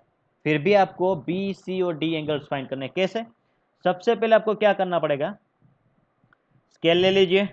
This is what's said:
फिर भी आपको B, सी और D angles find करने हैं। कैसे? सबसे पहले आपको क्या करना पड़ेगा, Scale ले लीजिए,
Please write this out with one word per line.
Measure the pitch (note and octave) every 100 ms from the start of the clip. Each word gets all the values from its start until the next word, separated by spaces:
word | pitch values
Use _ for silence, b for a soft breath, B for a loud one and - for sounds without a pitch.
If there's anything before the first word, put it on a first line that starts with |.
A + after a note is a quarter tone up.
| _ _ _ _ D3+
फिर | D3+
भी | D#3+ G3+
आपको | F#3 - F3+ F3+
B, | A#2+ F3+ G3
सी | F#3 - F#3
और | F3+ D#3
D | D#3+
angles | D#3+ D3+ D3 D3
find | C#3+ B2+
करने | C3+ C3
हैं। | F3
कैसे? | F#3 A3+ A3+ _ _ _ _ _ F3+
सबसे | F3+ - A3+
पहले | A3+ A3
आपको | G#3+ G#3
क्या | G#3+
करना | G3 F#3 F3
पड़ेगा, | D3+ C#3+ D#3 G#3 _ _ _ _ _ _ _ _ _ _ _ _ _
Scale | _ E3 E3+
ले | F#3
लीजिए, | F#3+ F#3 F#3+ G3